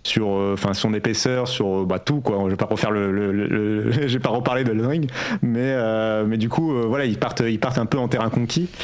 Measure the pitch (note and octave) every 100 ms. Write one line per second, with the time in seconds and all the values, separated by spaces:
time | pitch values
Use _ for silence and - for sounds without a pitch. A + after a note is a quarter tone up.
0 | - A2+ G#2+ G2 G2 G2 G2+ G2 A2+ G#2+
1 | A#2 A2 - B2+ B2 - G2+ F#2+ F#2 F#2
2 | - D3 A#2 G2 F#2+ F#2+ G#2 G#2+ A2 G#2
3 | G2 G2 G2+ G2+ G#2 G#2 G#2 G#2+ A2 A#2
4 | C#3 B2 B2+ A#2+ C3 B2+ B2 A2 A#2+ E3
5 | C#3+ - - A3 C3 A#2 C3 C3 A2+ A2
6 | A2 G#2+ G#2+ A2 A2+ - D#3+ B2+ A2+ C#3
7 | C3 G2+ A#2+ - A2+ A2 C3 B2+ A2 C#3
8 | A#2+ B2 A2 B2 A#2+ E3 F3 -